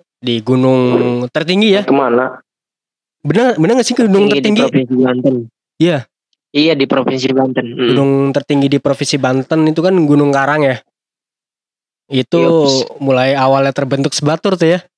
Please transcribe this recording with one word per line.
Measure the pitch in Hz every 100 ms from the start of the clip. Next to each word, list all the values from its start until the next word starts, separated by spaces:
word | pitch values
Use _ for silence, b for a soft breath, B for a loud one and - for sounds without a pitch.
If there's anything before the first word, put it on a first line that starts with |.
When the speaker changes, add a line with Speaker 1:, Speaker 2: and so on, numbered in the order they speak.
| _ _
Speaker 1:
di | 123 117
gunung | 110 127 131 131 123 123 123 123 123
tertinggi | 151 160 190 220
ya. | 196
Speaker 2:
Kemana? | 196 139 131 120 131 - _ _ _ _ _ _ _ _
Speaker 1:
Bener, | 143 175 247 190
bener | 165
nggak | 247 233
sih | 240
gunung | 220 196 202
Speaker 3:
Iya, | 143
Speaker 1:
tertinggi? | 127 208
Speaker 3:
di | 135
Provinsi | 139 123 127
Banten. | 127 127 131 127 117 _ _ -
Speaker 1:
Iya. | 170 147 - _ _ _ _
Speaker 3:
Iya, | 143 160
di | 143
Provinsi | 131 135 127 131 131
Banten. | 131 131 127 120
Mm. | 120 123
Speaker 1:
Gunung | 139 139 139 139
tertinggi | 139 - 143 139
di | 139
Provinsi | 143 135 143 139
Banten | 131 131 131 160
itu | 156 156
kan | 180 185
Gunung | 147 147 143
Karang | 139 135 151
ya. | 139 120 _ _ _ _ _ _ _ _ _ _ _ _ -
Itu | 135 123 170
Speaker 3:
Yops. | 170 165 139 135 120 -
Speaker 1:
mulai | 135 127 131
awalnya | 139 131 135 139
terbentuk | 135 135 135 139
sebatur | - 147 165 202
tuh | 185 165
ya. | 175 -